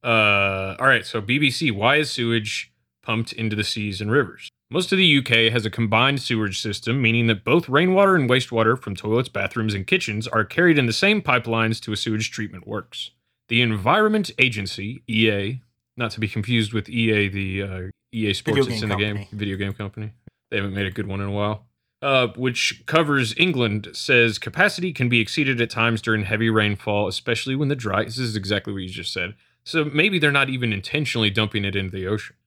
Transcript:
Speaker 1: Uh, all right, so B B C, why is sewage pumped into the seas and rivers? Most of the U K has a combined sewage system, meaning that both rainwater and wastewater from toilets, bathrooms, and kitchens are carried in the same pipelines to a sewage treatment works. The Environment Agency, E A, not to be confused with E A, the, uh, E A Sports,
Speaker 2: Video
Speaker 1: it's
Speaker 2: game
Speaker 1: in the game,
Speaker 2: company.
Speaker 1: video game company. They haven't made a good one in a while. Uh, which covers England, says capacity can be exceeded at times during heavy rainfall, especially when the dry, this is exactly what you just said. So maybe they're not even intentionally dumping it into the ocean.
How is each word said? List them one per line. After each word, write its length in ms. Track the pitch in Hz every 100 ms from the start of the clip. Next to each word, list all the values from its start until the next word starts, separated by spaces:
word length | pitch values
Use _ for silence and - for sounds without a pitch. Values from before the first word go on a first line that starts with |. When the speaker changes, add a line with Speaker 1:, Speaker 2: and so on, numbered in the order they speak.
Speaker 1:
Uh, 720 | 127 113 107 101 98 95 95 98
all 80 | 131
right, 180 | 123 95
so 140 | 117
B 180 | 101 131
B 140 | 147
C, 180 | 120 160
why 280 | 101 113 143
is 120 | 151
sewage 600 | - 117 117 107 - - _ _ _
pumped 280 | - 113 113
into 240 | - 113 104
the 80 |
seas 360 | 104 - 107 95
and 120 | 107
rivers? 360 | 123 107 - - _ _
Most 220 | 151 180
of 40 | 190
the 80 | 185
U 160 | 143
K 280 | 131 113 113
has 160 | 120 107
a 40 |
combined 520 | - 113 110 131 139
sewage 380 | - 117 107 95
system, 420 | 110 101 - 127
meaning 240 | 117 117 117
that 160 | 107
both 240 | - 156 165
rainwater 460 | 135 180 190 196
and 160 | 185 127
wastewater 500 | 127 127 117 110 123
from 140 | -
toilets, 340 | 95 107 113 127
bathrooms, 460 | - 98 - 110
and 140 | 101 92
kitchens 400 | 190 - 107 110
are 160 | 113
carried 340 | 104 - 175 151
in 80 | 120
the 60 |
same 280 | 110 196 214
pipelines 600 | 185 123 117 113 113 110
to 120 | -
a 40 | 104
sewage 340 | - 110 110
treatment 340 | - 104 95
works. 460 | - 107 - - - _ _ _ _
The 120 | 117
Environment 680 | 120 107 95 185 214 214 196 -
Agency, 640 | 131 110 95 - 101 131 -
E 180 | 110 110
A, 300 | 101 101 131 _ _ _ -
not 160 | 117
to 80 | 113
be 80 | 110
confused 440 | - 104 120 107
with 160 | 110 -
E 220 | 120 113
A, 180 | 107 101
the, 340 | 95 95 95
uh, 180 | 98 92 92 - _
E 160 | 117 107
A 40 |
Sports, 260 | 95 - 139
Speaker 2:
Video 120 | 131
Speaker 1:
it's 80 | 117
Speaker 2:
game 20 |
Speaker 1:
in 40 | 107
the 80 | 98
game, 120 | 104 104
Speaker 2:
company. 200 | 101 107
Speaker 1:
video 180 | 101 95
game 160 | 101
company. 400 | 95 101 104 107 - - _ _
They 40 | 110
haven't 160 | 101
made 120 | 98 98
a 60 |
good 160 | 92 101
one 120 | 98
in 60 | 98
a 60 |
while. 320 | 101 104 107 _ _ _ _
Uh, 280 | 143 135 123 98
which 480 | 127 120 - - -
covers 480 | 160 156 143 113 113
England, 520 | 180 143 120 104 104
says 460 | - - 127 117 107
capacity 540 | - - 202 - 180
can 160 | 151 123
be 100 | 120
exceeded 400 | 110 - 139 123
at 100 | 117
times 300 | - 117 113
during 200 | - 110
heavy 260 | 98 110 113
rainfall, 560 | 110 104 101 - 104 101
especially 460 | 92 - 117 - 135
when 120 | 143
the 60 | 139
dry, 280 | 110 98
this 140 | 110 117
is 160 | 123 107
exactly 360 | 98 104 -
what 100 | 101
you 60 | 92
just 240 | 92 85
said. 220 | - 90 104 _ _
So 200 | - 165
maybe 340 | 151 143 190 185
they're 100 | 147
not 180 | 143 135
even 220 | 131 123
intentionally 580 | 101 - 147 147 - 107
dumping 340 | 101 107 110
it 100 | 98 98
into 200 | 95 95
the 100 | 92
ocean. 260 | 107 - _